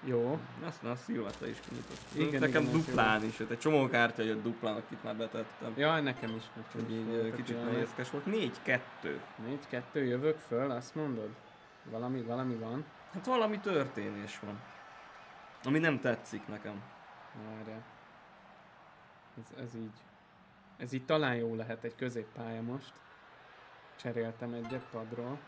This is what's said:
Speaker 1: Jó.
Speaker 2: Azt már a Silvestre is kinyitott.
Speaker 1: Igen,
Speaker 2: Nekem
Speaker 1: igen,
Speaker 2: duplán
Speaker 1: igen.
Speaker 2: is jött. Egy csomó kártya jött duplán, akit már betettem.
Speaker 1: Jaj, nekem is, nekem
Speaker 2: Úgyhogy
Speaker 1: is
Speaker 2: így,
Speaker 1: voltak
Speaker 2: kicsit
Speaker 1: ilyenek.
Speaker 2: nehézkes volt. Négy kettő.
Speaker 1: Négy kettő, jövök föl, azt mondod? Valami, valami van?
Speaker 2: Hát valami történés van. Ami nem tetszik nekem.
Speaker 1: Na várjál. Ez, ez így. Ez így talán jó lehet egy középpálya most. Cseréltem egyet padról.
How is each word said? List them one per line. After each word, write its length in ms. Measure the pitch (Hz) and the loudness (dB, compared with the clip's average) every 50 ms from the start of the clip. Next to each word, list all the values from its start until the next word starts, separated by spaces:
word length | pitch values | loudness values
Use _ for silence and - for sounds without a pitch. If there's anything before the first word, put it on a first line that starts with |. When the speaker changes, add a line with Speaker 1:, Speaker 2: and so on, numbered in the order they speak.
| - | 0
Speaker 1:
Jó. 340 | 135 123 120 117 123 151 165 - - - - 151 | 2 2 4 4 4 2 0 -2 -8 -10 -8 -8
Speaker 2:
Azt 180 | 170 160 - | -8 -8 -6
már 100 | - 117 | -4 -4
a 40 | 123 | -4
Silvestre 520 | 123 - - 233 120 107 101 - - - 113 | -4 -4 -2 -2 -2 -2 -2 -4 -6 -6 -6
is 120 | 117 - | -6 -8
kinyitott. 380 | - - - 123 120 - - - - - - | -8 -8 -8 -8 -8 -8 -10 -12 -10 -6 0
Speaker 1:
Igen, 260 | 147 156 156 147 135 | 2 2 4 4 4
Speaker 2:
Nekem 220 | 127 - 127 156 | 4 6 6 6
Speaker 1:
igen, 100 | 147 123 | 6 6
Speaker 2:
duplán 440 | 127 165 160 - 123 - 113 110 110 | 6 4 4 6 6 6 8 8 8
Speaker 1:
igen. 120 | 107 107 110 | 6 4 0
Speaker 2:
is 100 | 110 - | -2 -2
jött. 120 | 110 113 | -2 -2
Egy 80 | 120 117 | -2 2
csomó 300 | - 151 156 143 135 123 | 4 6 8 8 8 8
kártya 340 | 123 120 117 113 113 - | 8 6 6 6 6 2
jött 200 | 110 113 107 107 | 2 2 2 2
duplán, 340 | 104 117 113 - - 110 107 | 0 -2 -2 0 0 0 0
akit 260 | 110 113 - - 113 | 0 -4 -6 -10 -6
már 140 | - 117 110 | -6 -4 -2
betettem. 560 | 110 113 110 - 117 110 - - - - 120 110 | -2 -4 -2 -2 -4 -4 -4 -6 -8 -6 -4 2
Speaker 1:
Jaj, 260 | 123 143 156 160 160 | 4 6 6 6 6
nekem 280 | 147 135 123 - - 113 113 | 4 2 0 0 -2 -4 -4
is, 60 | 113 - - - | -4 -6 -8 -10
nekem 260 | 113 113 - - 113 | -10 -10 -8 -4 -4
Speaker 2:
Úgyhogy 100 | 113 113 | -2 0
Speaker 1:
is 60 | 113 113 | 0 -2
Speaker 2:
így, 80 | 110 | 0
Speaker 1:
voltak 280 | 113 117 117 113 113 113 | 0 2 2 2 2 0
Speaker 2:
kicsit 140 | 120 120 123 117 | -2 -2 -2 -2
Speaker 1:
ilyenek. 160 | 117 117 117 | -2 0 2
Speaker 2:
nehézkes 380 | 120 120 131 - - - 123 120 | 2 2 0 0 -2 -4 -4 -2
volt. 160 | - 143 143 | -2 -2 0
Négy 360 | - 208 226 185 123 - - | 2 2 2 2 0 -2 -2
kettő. 580 | - - 127 120 - - - - - 82 71 - - - - - 110 | 2 2 2 2 2 -4 -12 -6 -4 -4 -4 -4 -6 -10 -12 -8 -6
Speaker 1:
Négy 220 | 117 139 143 - - | -4 -4 -6 -4 -4
kettő, 360 | - 123 123 - - 151 139 | -4 -4 -4 -2 0 2 4
jövök 340 | 123 123 131 139 156 156 156 | 4 4 4 4 4 2 2
föl, 320 | - - 120 120 135 143 | -2 0 2 2 2 2
azt 240 | 127 120 131 - - | 0 -2 -4 -4 -4
mondod? 340 | 156 156 143 123 113 107 107 117 - - - - - - - - - - | -2 -2 0 -2 -2 -4 -6 -8 -10 -16 -20 -20 -20 -20 -20 -20 -18 -12
Valami, 380 | 104 110 113 120 123 131 127 | -6 -4 -4 -2 -2 -2 -2
valami 320 | 113 113 120 127 131 127 120 | -2 -2 -2 0 0 0 -2
van? 300 | 113 113 113 120 143 151 - - - - - - | -2 -4 -4 -4 -4 -6 -8 -12 -18 -18 -10 -8
Speaker 2:
Hát 120 | 185 - | -6 0
valami 320 | 254 254 240 220 214 214 202 | 2 4 4 4 4 2 0
történés 760 | 202 208 185 147 135 123 - 113 101 104 104 101 104 107 - - | 0 2 4 4 2 2 -2 -4 -4 -4 -4 -6 -6 -8 -8 -8
van. 200 | - 104 104 113 123 - - - - - - - - - - - - - - - - - - - - | -8 -8 -8 -8 -10 -14 -16 -16 -18 -18 -18 -18 -18 -18 -18 -18 -18 -18 -18 -18 -18 -18 -18 -6 0
Ami 140 | 131 143 156 | 2 4 6
nem 220 | 165 165 143 120 | 6 6 4 4
tetszik 460 | - 127 113 - - - - 101 - | 4 2 2 2 -2 -8 -8 -6 -6
nekem. 360 | - 104 107 - 107 104 101 - - - - - - - - - - - | -6 -8 -8 -8 -8 -8 -8 -10 -12 -18 -20 -18 -18 -18 -18 -18 -16 -14
Speaker 1:
Na 200 | 110 107 107 110 | -12 -10 -10 -10
várjál. 260 | 110 110 110 110 113 117 - - - - - - - - - - - - - - - - - - - - - - - - - - - - - - 127 | -8 -8 -10 -10 -10 -12 -14 -20 -20 -20 -20 -20 -20 -20 -20 -20 -20 -20 -20 -20 -20 -20 -20 -20 -20 -20 -20 -20 -20 -20 -20 -20 -20 -20 -18 -16 -16
Ez, 200 | 113 - - 127 127 | -14 -14 -12 -10 -10
ez 100 | 120 117 | -8 -8
így. 220 | 117 113 107 104 - - - - - - - - - - - - - - - - | -8 -8 -8 -10 -14 -20 -20 -20 -20 -20 -20 -20 -20 -20 -20 -20 -20 -20 -20 -10
Ez 160 | - - 120 | -10 -6 -4
így 120 | 135 127 127 | -4 -4 2
talán 300 | 131 160 156 151 131 120 | 4 4 4 6 4 2
jó 200 | 117 117 117 113 | 2 0 0 0
lehet 300 | 110 110 117 117 117 - | -2 -2 -4 -4 -4 -4
egy 100 | 117 - | -6 -4
középpálya 680 | - 131 123 120 117 104 - - - 117 117 113 113 | -2 -4 -2 -2 -2 -6 -6 -10 -10 -6 -6 -4 -4
most. 300 | 113 117 127 143 - - - - - - - - - - - - - - - - - - - - - - - | -4 -4 -4 -6 -8 -12 -18 -20 -20 -20 -20 -20 -20 -20 -20 -20 -20 -20 -20 -20 -20 -20 -20 -20 -20 -20 -18
Cseréltem 560 | - - 123 113 117 113 113 113 - 120 120 | -6 -6 -2 0 0 0 0 -2 -4 -6 -6
egyet 320 | 120 120 117 113 131 127 127 - | -4 -6 -4 -4 -4 -6 -6 -6
padról. 480 | - 113 113 113 117 117 120 123 139 151 - | -8 -8 -6 -4 -6 -4 -4 -4 -6 -8 -8